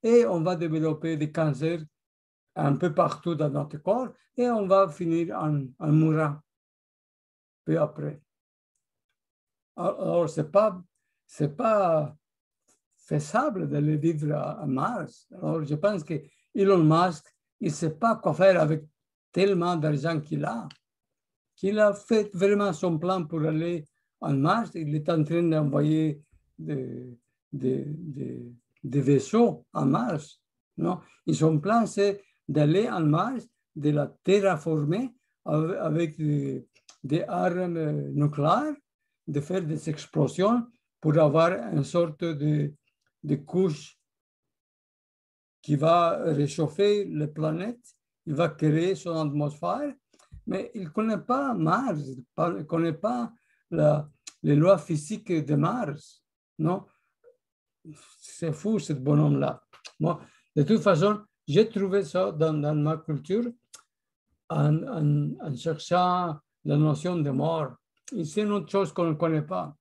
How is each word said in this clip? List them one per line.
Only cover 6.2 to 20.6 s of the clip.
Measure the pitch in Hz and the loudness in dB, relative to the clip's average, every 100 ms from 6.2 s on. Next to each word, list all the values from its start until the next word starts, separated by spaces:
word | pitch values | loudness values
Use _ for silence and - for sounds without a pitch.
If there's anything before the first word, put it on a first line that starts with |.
| 156 147 _ _ _ _ _ _ _ _ _ _ _ _ | 0 -4 _ _ _ _ _ _ _ _ _ _ _ _
peu | - 160 | -4 0
après. | 151 - 147 147 _ _ _ _ _ _ _ _ _ _ _ _ _ _ _ - | 0 -4 -10 -10 _ _ _ _ _ _ _ _ _ _ _ _ _ _ _ -6
Alors, | 175 - 180 170 160 | -4 -4 -2 0 0
c'est | - 151 | -4 2
pas, | 196 214 185 - _ _ _ _ | 4 2 -2 -16 _ _ _ _
c'est | - 147 | -6 -6
pas | 147 240 214 185 160 147 - _ _ _ _ _ _ _ _ | -2 0 2 2 2 -2 -10 _ _ _ _ _ _ _ _
faisable | _ 151 - 220 294 190 151 | _ -4 0 -2 0 -2 -4
d'aller | 147 151 151 | 0 0 2
vivre | 160 160 151 | 0 0 -2
à, | 147 143 151 | -4 -4 -6
à | 147 | -4
Mars. | 131 180 240 156 - _ | -2 -2 -4 -10 -16 _
Alors, | - 156 160 | -10 -6 -4
je | 151 | -4
pense | 151 202 202 | -2 0 -2
que | 151 156 - _ _ | -6 -8 -10 _ _
Elon | - 196 190 | 0 4 6
Musk, | 156 160 180 156 _ _ _ _ | 6 6 4 -2 _ _ _ _
il | - | -6
sait | 147 160 | -2 -6
pas | 156 226 226 | 0 0 0
quoi | 180 | -2
faire | 151 190 180 | 4 6 6
avec | 151 156 - _ _ _ _ | 2 0 -6 _ _ _ _
tellement | - 196 185 170 175 | 0 2 2 0 0
d'argent | 156 147 156 160 | 0 -2 -2 -4
qu'il | 147 151 | -4 -6
a, | 147 233 | -4 -6